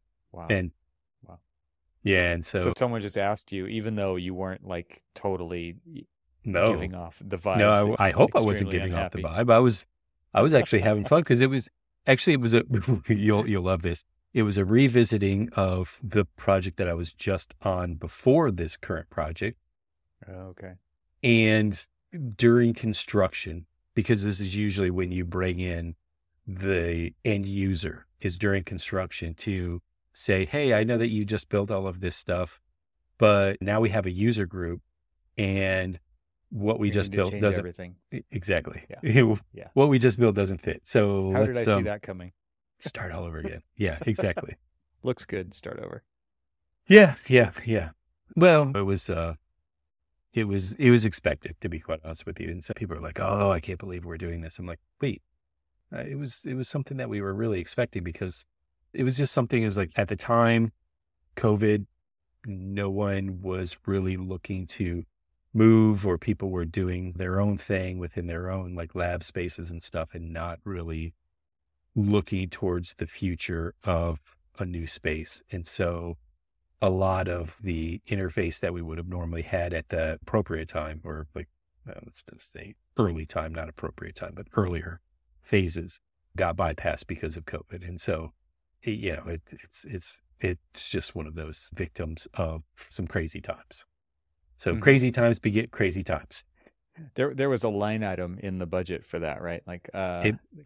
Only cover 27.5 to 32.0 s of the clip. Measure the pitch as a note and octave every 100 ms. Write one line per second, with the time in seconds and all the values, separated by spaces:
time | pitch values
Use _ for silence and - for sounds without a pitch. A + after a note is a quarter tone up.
27.5 | G2 G2 E2+ D#2+ - - _ G2 F2 G2+
28.5 | G2 F2+ F2+ - F#2+ F#2 - E2 D#2+ A2
29.5 | F#2+ F2 F2 - _ _ - - F#2+ F#2+
30.5 | D3 C#3 G#2+ A2 A#2 A#2 G#2+ G2+ G#2+ -
31.5 | G#2 G2+ G2 F#2+ F2